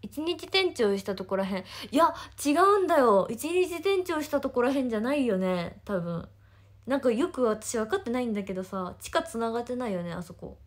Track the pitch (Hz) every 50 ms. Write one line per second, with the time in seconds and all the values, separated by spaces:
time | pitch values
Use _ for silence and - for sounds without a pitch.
0 | 214 202 - 277 311 330 349 330 - - - 381 381 359 320 - 240 202 196 196
1 | 196 - 196 190 190 190 196 190 196 190 196 185 185 - - - - - 208 277
2 | 330 320 - - - - - - - 285 294 330 370 392 403 415 370 320 339 302
3 | 262 233 202 196 175 - 233 226 - 311 349 370 359 359 370 330 320 392 392 370
4 | 359 - 330 302 294 - - 277 277 269 - 247 240 254 269 285 262 254 226 208
5 | 220 247 285 294 269 240 202 185 185 185 185 180 170 - - - - - 208 180
6 | 170 170 170 165 - - - - - - - - - - - - - - 262 277
7 | 277 262 226 220 320 359 - - 254 226 214 214 - - - 226 214 220 370 381
8 | 381 240 233 254 247 233 214 208 196 190 190 185 185 185 - 190 185 180 185 -
9 | - - - 226 - - - 226 226 226 226 233 233 233 254 247 247 226 196 180
10 | 175 175 165 175 175 - 175 - - - - - -